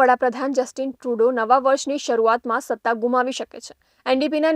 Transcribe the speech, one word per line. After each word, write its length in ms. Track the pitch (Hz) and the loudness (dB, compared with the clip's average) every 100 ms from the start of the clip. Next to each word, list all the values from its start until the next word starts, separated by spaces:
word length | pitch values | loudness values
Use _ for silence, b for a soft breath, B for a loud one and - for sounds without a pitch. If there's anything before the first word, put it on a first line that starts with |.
વડાપ્રધાન 520 | 254 247 254 240 269 262 | 4 4 0 -2 -4 -2
જસ્ટિન 340 | 254 - 269 | -4 -4 -8
ટ્રુડો 380 | 247 254 233 233 254 | -8 -4 2 2 2
નવા 260 | 220 262 269 | 2 2 4
વર્ષની 340 | 277 - 285 | 0 -2 -6
શરૂઆતમાં 640 | - 233 226 240 247 233 - | -2 0 2 0 -2 -4 -4
સત્તા 260 | 226 233 233 | -4 -4 -2
ગુમાવી 340 | 240 247 247 254 | 0 0 -2 -4
શકે 240 | - - | -10 -16
છે. 100 | - - _ _ - | -20 -20 _ _ -2
એન 140 | 262 | 0
ડી 120 | 302 | 0
પીના 180 | 302 311 | 0 2